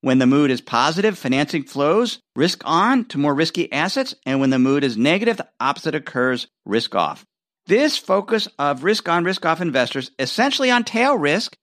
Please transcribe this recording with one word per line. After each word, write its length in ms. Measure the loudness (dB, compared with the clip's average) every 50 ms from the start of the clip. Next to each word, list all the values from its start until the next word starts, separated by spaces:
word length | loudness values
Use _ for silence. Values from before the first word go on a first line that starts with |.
When 180 | 2 2 2 4
the 80 | 4 4
mood 240 | 4 4 4 2
is 100 | 0 -2
positive, 560 | -4 -2 2 2 2 2 2 2 0 -2 -2 -2
financing 460 | -4 -2 0 0 -2 -2 -4 -6 -6
flows 560 | -6 -4 0 2 2 2 2 2 0 -4 -10 _ _ _
risk 260 | 0 0 0 0 -4 -4
on 400 | 0 2 2 2 4 2 0 0
to 120 | -2 -4 0
more 160 | 0 0 2
risky 380 | 2 0 -2 0 -4 -4 -4
assets, 440 | -2 -2 -2 -2 -2 -4 -4 -4 -8 _ _
and 140 | -2 0 2
when 100 | 2 2
the 100 | 4 4
mood 240 | 4 4 4 2 2
is 140 | 0 0 0
negative, 400 | 0 0 0 2 0 -2 -2 -2
the 100 | -8 _ _ _
opposite 360 | -4 -4 -4 -2 -6 -6 -6
occurs, 520 | -6 -8 -6 -4 -2 0 0 -2 -4 -6 _ _ _ _
risk 300 | -2 -2 -2 -2 -2 -2
off. 280 | -2 -2 -2 -4 -10 -18 _ _ _ _ _ _ _ _ 0
This 300 | 2 2 4 2 0 -4
focus 500 | -2 0 0 0 0 0 -2 -2 -2 -6 _ -2
of 260 | -2 -2 -2 0 0
risk 240 | 0 0 0 0 0
on, 160 | 0 0 0
risk 220 | 0 -2 -2 0
off 160 | -2 -2 0
investors, 500 | -2 -2 0 0 0 0 -2 -8 -8 -10 _ -6
essentially 540 | -6 -4 0 0 0 0 0 0 0 2
on 120 | 2 2 0
tail 320 | -2 -2 0 2 2 2
risk 380 | 2 2 0 0 0 -2 -6 -12 _